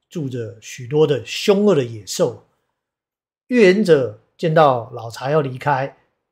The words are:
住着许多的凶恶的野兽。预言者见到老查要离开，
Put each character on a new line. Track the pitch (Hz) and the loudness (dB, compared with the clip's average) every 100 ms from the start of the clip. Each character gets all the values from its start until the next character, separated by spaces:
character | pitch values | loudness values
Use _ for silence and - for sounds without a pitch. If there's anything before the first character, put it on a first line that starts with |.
| _ | _
住 | 180 135 | -10 -10
着 | 123 110 104 | -8 -12 -14
许 | - - 120 | -20 -18 -6
多 | 151 151 | 0 2
的 | 131 | 0
凶 | - - - 196 208 | -4 -4 0 2 4
恶 | |
的 | 151 | 2
野 | 117 113 98 | 0 -10 -10
兽。 | - 151 107 _ _ _ _ _ _ _ _ _ _ _ | -4 -4 -4 _ _ _ _ _ _ _ _ _ _ _
预 | 247 | 4
言 | 185 196 | 6 4
者 | 185 147 113 104 _ _ | 4 2 2 -8 _ _
见 | 170 | 0
到 | 160 147 123 113 | 4 4 2 -4
老 | 120 113 | -14 -14
查 | - 131 | -10 -4
要 | 156 | -2
离 | 139 127 | -2 -6
开， | 143 131 135 - _ _ _ | -4 -2 -4 -12 _ _ _